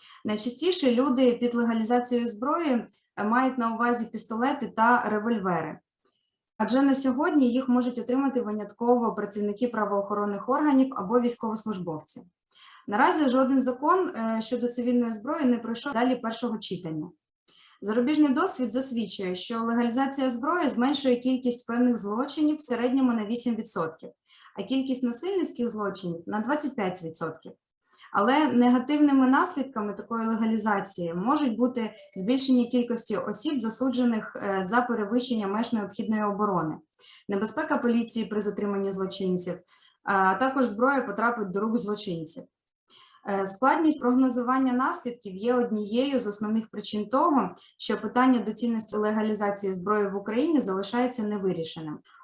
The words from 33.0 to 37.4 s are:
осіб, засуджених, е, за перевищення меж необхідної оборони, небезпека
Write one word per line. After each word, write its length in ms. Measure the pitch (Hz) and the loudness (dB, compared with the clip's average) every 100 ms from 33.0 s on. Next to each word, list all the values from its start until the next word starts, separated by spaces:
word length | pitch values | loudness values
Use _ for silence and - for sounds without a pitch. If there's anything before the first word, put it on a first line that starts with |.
| - 202 | -4 -4
осіб, 440 | - 214 311 277 | -4 -4 -2 -2
засуджених, 760 | 220 - 262 240 240 220 - - | -2 -2 -2 2 2 0 -4 -8
е, 280 | 202 196 | -4 -2
за 180 | 185 240 | 0 0
перевищення 640 | 240 220 202 240 240 220 196 | 0 -2 0 0 0 -2 -2
меж 260 | 208 240 | -2 -2
необхідної 500 | 220 190 - 202 214 | -2 -4 -6 -2 0
оборони, 520 | 208 196 208 175 156 160 _ _ - - - | 0 -2 0 0 -2 -6 _ _ -20 -20 -6
небезпека 500 | 196 | -2